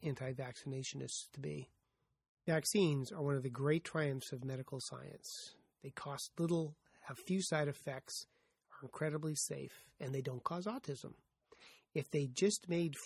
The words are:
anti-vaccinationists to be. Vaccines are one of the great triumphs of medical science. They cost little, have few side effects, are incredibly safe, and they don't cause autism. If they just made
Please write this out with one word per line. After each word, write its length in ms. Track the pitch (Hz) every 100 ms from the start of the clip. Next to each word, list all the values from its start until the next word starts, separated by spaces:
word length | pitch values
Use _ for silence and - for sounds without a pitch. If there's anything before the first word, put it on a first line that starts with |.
anti-vaccinationists 1300 | 160 135 131 131 127 - 139 135 131 139 127 - -
to 80 | 143
be. 300 | 143 147 135 _ _ _ _ _ _ _ -
Vaccines 680 | 160 - 208 175 143 127
are 100 | 185
one 120 | 143 139
of 80 |
the 60 | 127
great 360 | 120 139 160 -
triumphs 480 | 160 147 131 -
of 100 | 127
medical 360 | 131 131 131 131
science. 760 | - 127 135 - - - - - _ _
They 80 | 135
cost 420 | - 143 143 - -
little, 380 | 170 170 156 - _ -
have 140 | - 131
few 240 | - 190
side 280 | 180 156 147
effects, 580 | 139 - 135 - - - _ _ _ _
are 140 | - -
incredibly 500 | - 156 151 156 151
safe, 500 | - 139 135 - - -
and 120 | 135
they 80 | 135
don't 220 | 131 123
cause 220 | - 170 190
autism. 480 | 254 - 139 - - _ _ _ - - - _
If 180 | 156 -
they 160 | 151 139
just 400 | 123 196 - -
made 280 | 170 165 139